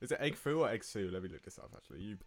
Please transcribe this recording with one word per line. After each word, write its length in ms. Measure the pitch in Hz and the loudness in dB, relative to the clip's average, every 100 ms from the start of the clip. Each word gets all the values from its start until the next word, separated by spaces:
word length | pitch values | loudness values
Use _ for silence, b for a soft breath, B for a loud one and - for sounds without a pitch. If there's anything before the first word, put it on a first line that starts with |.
Is 100 | 123 | -2
it 60 | - | 2
Egg 140 | 143 135 | 2 2
Foo 240 | 143 156 | 2 4
or 80 | 131 | 4
Egg 160 | 110 | 4
Sue? 240 | - 107 92 | 0 0 0
Let 100 | 92 | 0
me 60 | 92 | -4
look 140 | 90 | -8
this 160 | 95 - | -12 -14
up, 120 | - - | -14 -16
actually. 240 | - 73 | -14 -8
You, 160 | 101 98 | -6 -8